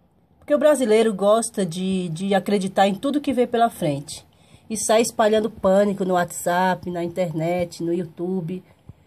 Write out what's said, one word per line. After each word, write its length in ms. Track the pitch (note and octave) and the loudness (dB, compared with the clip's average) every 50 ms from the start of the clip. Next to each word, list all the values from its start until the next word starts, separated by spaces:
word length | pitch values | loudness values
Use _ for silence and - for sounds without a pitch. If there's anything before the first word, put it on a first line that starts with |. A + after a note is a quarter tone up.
| _ _ _ _ _ _ _ _ | _ _ _ _ _ _ _ _
Porque 160 | _ - D4 | _ 0 2
o 40 | D4 | 4
brasileiro 540 | C#4+ D4+ D4+ B3 C4 G#3+ G#3+ A3 A3+ A3+ G3+ | 4 4 4 4 4 4 4 4 4 2 0
gosta 500 | F#3 G3 G3+ G#3+ A3+ A#3 - - - - | 0 2 4 4 4 2 -2 -4 -4 -4
de, 460 | D#3+ D#3+ F#3 F#3 F#3+ F#3+ F#3 F3+ F3 | -4 -4 -4 -4 -2 -2 -2 -2 -4
de 240 | D#3 D#3+ F#3+ G3 G3+ | -6 -4 -2 0 0
acreditar 540 | F#3+ F#3+ - G3+ G#3 F#3 F#3+ G3 - G3 G3 | 0 0 0 -2 -2 -2 -2 0 2 2 2
em 80 | F#3+ | 2
tudo 260 | G3 - C#4 C4 D4 | -2 -4 -2 -2 -2
que 120 | D4 D4 B3+ | -2 -2 0
vê 120 | A#3+ B3 | 0 0
pela 240 | A#3+ - A3+ A#3 A#3 | 0 0 2 0 0
frente. 560 | - - F#3 D#3 C#3+ C#3 D3 - - - - _ _ _ _ _ _ - _ - | 0 -2 -4 -2 -2 -4 -6 -10 -14 -18 -18 _ _ _ _ _ _ -20 _ -10
E 100 | A3 G#3 | -8 -4
sai 240 | - - G#3+ A3+ | 0 2 2 2
espalhando 500 | A#3+ A3+ - - A3+ G#3+ A3 A3 G#3+ A3+ | 2 2 0 2 2 2 4 2 0 -2
pânico 540 | - - - F#3+ F#3+ G3 G#3 G#3 F#3+ G3 F#3+ | -4 -2 0 2 4 4 4 2 0 -2 -2
no 80 | F3+ F#3 | 0 0
WhatsApp, 760 | F3+ F3 F3 - - - F3 F3 F3+ F#3 F#3 F3+ F3 - F3+ | 0 0 -2 -4 -6 -4 0 0 2 2 2 0 -2 -4 -6
na 140 | F3 F3 E3+ | -6 -6 -6
internet, 800 | F3 E3+ F#3+ F#3 E3+ D3+ D#3+ D#3 E3+ F3 F3+ F3 F3 - - E3+ | -6 -4 -4 -4 -4 -2 -4 -2 -2 -2 -2 -4 -4 -6 -6 -4
no 100 | E3 E3+ | -4 -2
YouTube. 680 | F3+ F3+ D#3+ - - E3+ F3+ F#3+ F#3+ E3 D#3+ F#3 F#3 - _ _ _ _ - - _ _ | -4 -4 -6 -8 -8 -6 -4 -4 -4 -4 -6 -8 -10 -12 _ _ _ _ -20 -20 _ _